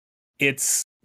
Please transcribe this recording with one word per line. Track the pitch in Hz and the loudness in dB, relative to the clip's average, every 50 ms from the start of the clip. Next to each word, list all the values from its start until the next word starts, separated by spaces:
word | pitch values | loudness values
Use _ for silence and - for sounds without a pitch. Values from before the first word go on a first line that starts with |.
| _ _ _ _ _ _ _ _ | _ _ _ _ _ _ _ _
It's | 143 139 135 139 - - - - - - _ _ _ | 0 0 0 0 -2 -2 -2 -2 -4 -6 _ _ _